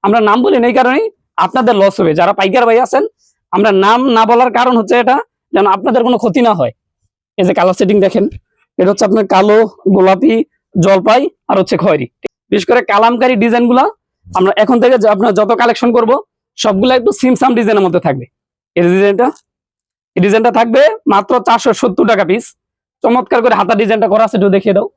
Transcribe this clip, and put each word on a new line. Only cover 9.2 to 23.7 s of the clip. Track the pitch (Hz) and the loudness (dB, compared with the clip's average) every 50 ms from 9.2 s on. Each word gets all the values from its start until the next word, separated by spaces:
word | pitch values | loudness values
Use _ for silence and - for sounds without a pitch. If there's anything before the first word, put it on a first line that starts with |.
| 208 | 0
কালো, | 190 196 190 190 208 208 220 226 214 - _ _ - | 0 0 0 2 4 4 2 2 0 -4 _ _ 0
গোলাপি, | 196 196 185 190 190 190 - 311 226 226 285 _ _ _ _ _ _ | 0 2 2 2 2 2 0 0 0 0 -2 _ _ _ _ _ _
জলপাই, | - 165 196 196 196 196 220 214 254 277 - _ _ _ - | -2 0 2 2 0 2 2 0 2 0 -2 _ _ _ -4
আর | 208 196 | -2 -2
হচ্ছে | 190 - - | 0 -2 -2
খয়েরি। | 170 160 202 165 147 139 117 _ _ _ - _ _ _ _ | -2 0 0 -2 -2 -4 -8 _ _ _ -16 _ _ _ _
বিশেষ | - 208 180 | -4 -4 -2
করে | - 247 254 - | 0 0 0 0
কালামকারী | - 202 202 220 233 240 233 262 254 254 | 0 -2 2 2 2 0 0 0 0 0
ডিজাইনগুলা | 208 214 233 226 240 240 233 247 254 269 403 440 _ _ _ _ _ _ - - | 0 0 0 0 0 0 0 2 0 0 -2 -4 _ _ _ _ _ _ -8 -4
আমরা | - 370 381 - | -2 0 0 0
এখন | - 214 - 262 240 | 0 0 0 2 2
থেকে | - 240 262 240 | 2 2 2 2
যে | 196 220 | 2 0
আপনার | 208 190 208 240 196 | 0 0 0 -2 0
যত | 175 214 202 - | 0 0 0 0
কালেকশন | - 240 233 233 - - 240 233 | 0 0 0 0 0 -2 0 0
করব, | 247 226 220 247 330 427 _ _ _ _ _ _ | 0 0 0 0 -2 -4 _ _ _ _ _ _
সবগুলা | - - 214 202 190 208 254 254 | -6 -4 -2 0 0 0 2 0
একটু | 254 233 - 403 | 2 0 -2 -2
সিমসাম | - - 254 254 - 262 262 247 | 0 0 0 0 2 0 0 0
ডিজাইনের | 226 233 202 220 208 196 | 0 0 0 0 0 0
মধ্যে | 185 170 175 | 0 -2 -2
থাকবে। | - 165 139 139 120 _ _ _ _ _ _ _ _ _ _ | -2 -2 -6 -6 -8 _ _ _ _ _ _ _ _ _ _
এই | 170 175 | -2 0
ডিজাইনটা, | 175 180 190 196 202 202 190 240 262 - - _ _ _ _ _ _ _ _ _ _ _ _ _ _ _ | 2 2 2 2 0 0 0 -2 -2 -4 -8 _ _ _ _ _ _ _ _ _ _ _ _ _ _ _
এই | - 185 | -2 0
ডিজাইনটা | 208 196 220 226 240 | 0 0 2 0 0
থাকবে | - 226 233 233 226 247 285 302 440 440 _ | 0 0 -2 0 2 2 2 2 0 -2 _
মাত্র | - 214 196 202 - 269 247 | 0 0 0 0 0 -2 -2
চারশো | 190 - 226 214 - 262 214 | 0 0 -2 0 0 -2 -2
সত্তর | - - 190 185 - - | 0 -2 -4 -2 0 0
টাকা | 214 226 196 202 | 0 0 0 0
পিস। | 160 185 233 233 - - _ _ _ _ _ _ _ _ _ - | -2 -2 -4 -4 -10 -16 _ _ _ _ _ _ _ _ _ -2
চমৎকার | 262 233 247 247 - - 508 - | 0 0 0 -2 -2 -2 0 0
করে | 254 226 | 0 0
হাতা | 190 202 180 | 0 0 -2